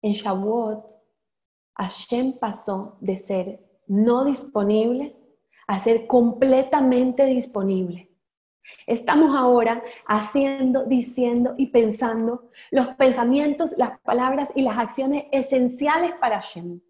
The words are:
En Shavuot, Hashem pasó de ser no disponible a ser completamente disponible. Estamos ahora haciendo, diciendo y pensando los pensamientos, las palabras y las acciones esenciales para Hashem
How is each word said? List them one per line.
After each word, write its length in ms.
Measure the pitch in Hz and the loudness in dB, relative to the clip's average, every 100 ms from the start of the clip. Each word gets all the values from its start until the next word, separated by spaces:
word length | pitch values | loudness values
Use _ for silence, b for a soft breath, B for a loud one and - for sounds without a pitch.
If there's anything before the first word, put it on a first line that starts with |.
En 80 | 214 | -2
Shavuot, 720 | 208 208 190 202 233 220 214 - _ _ _ _ _ _ _ _ - | -2 -2 -4 -2 -2 -2 -6 -12 _ _ _ _ _ _ _ _ -10
Hashem 600 | 185 - - 240 262 254 | -8 -8 -6 -2 -2 -4
pasó 600 | 220 202 - 190 208 - | -8 -6 -6 -6 -8 -10
de 180 | 196 190 | -6 -6
ser 420 | - 196 185 - _ _ _ | -4 -4 -4 -10 _ _ _
no 380 | 202 220 240 277 | 2 4 2 0
disponible 920 | 269 - 214 202 214 226 254 294 - _ _ _ b b | -2 -4 -2 2 2 2 -2 -6 -12 _ _ _ b b
a 140 | 196 | -2
ser 260 | 233 226 233 | 2 0 4
completamente 1160 | 254 233 - 262 262 262 302 262 247 254 247 277 | 4 4 2 4 4 2 2 4 4 2 2 2
disponible. 880 | 254 - 208 196 190 180 175 - _ _ _ _ _ B B B | 2 -2 -4 -2 -2 -2 -8 -16 _ _ _ _ _ B B B
Estamos 500 | 233 240 294 320 277 | -4 2 4 4 4
ahora 460 | 254 247 226 233 B B - | 4 4 4 -2 B B -2
haciendo, 800 | 214 214 285 277 269 262 254 226 | -2 0 0 0 0 0 0 2
diciendo 720 | 254 240 - 247 240 247 - | 0 -2 -2 0 2 0 0
y 100 | 262 | 2
pensando 840 | 240 220 214 240 226 226 240 - B B | 4 2 0 -2 0 -2 -4 -12 B B
los 200 | 269 254 - | 0 0 2
pensamientos, 760 | 262 247 240 269 294 285 330 - | 2 2 2 2 0 0 -4 -2
las 220 | 240 - | -4 -4
palabras 480 | - 240 254 269 277 - | -4 0 0 -2 -4 -2
y 60 | |
las 160 | 262 214 | -2 -2
acciones 480 | 226 - 269 285 285 | -4 -4 -2 -2 -2
esenciales 840 | 269 262 262 247 247 285 320 339 - | -4 0 0 0 0 0 0 0 -2
para 220 | 247 208 | -2 -2
Hashem 400 | - 175 175 175 | -6 -12 -12 -14